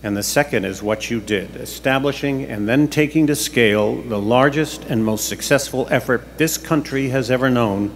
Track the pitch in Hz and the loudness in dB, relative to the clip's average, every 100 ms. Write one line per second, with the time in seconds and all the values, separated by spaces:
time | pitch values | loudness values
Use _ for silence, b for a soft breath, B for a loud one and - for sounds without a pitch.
0 | 107 101 101 151 147 117 92 95 104 107 | -2 -4 0 0 2 0 -2 -4 -4 -4
1 | - 117 101 104 95 - - - 135 135 | -2 -6 -2 -2 -2 -12 -12 -4 0 2
2 | 143 135 143 135 139 110 104 131 147 147 | 0 -2 -2 -2 -4 -4 2 2 4 2
3 | 151 156 151 143 - 123 110 107 107 120 | 2 2 2 0 0 4 4 4 2 -2
4 | 120 104 101 123 143 143 151 - - 117 | -4 -4 2 4 4 2 -4 -6 -4 0
5 | 110 107 - 98 - 139 - 127 127 139 | 0 -2 -4 -6 0 0 0 -4 0 0
6 | - 120 - - 160 - - 156 151 135 | 0 -2 -2 -2 -2 -2 0 -2 0 -4
7 | 135 131 120 127 131 123 113 98 104 | 0 -2 0 2 2 2 2 0 -4